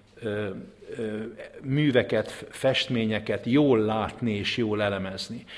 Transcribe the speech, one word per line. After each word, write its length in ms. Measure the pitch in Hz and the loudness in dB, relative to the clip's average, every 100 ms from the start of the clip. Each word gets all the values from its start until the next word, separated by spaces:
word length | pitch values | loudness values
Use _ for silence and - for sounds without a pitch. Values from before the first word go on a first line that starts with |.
| _ - | _ -10
ö, 300 | 110 104 101 - - - - 113 | -4 -4 -4 -6 -12 -16 -12 -6
ö, 200 | 110 107 113 - - - | -6 -6 -8 -10 -16 -10
műveket, 840 | 131 143 143 123 - 110 107 - 107 | -2 2 6 6 4 2 0 -8 -14
festményeket 960 | - 131 131 - 120 110 107 104 101 117 | 0 2 2 0 0 0 0 -2 -2 2
jól 340 | 139 143 113 | 4 6 6
látni 560 | 107 110 101 - 117 101 | 4 0 -2 -2 -2 0
és 220 | 95 - | -2 0
jól 240 | 110 104 | 0 2
elemezni. 640 | 101 98 95 95 - 117 - | 0 0 -4 -8 -10 -12 -14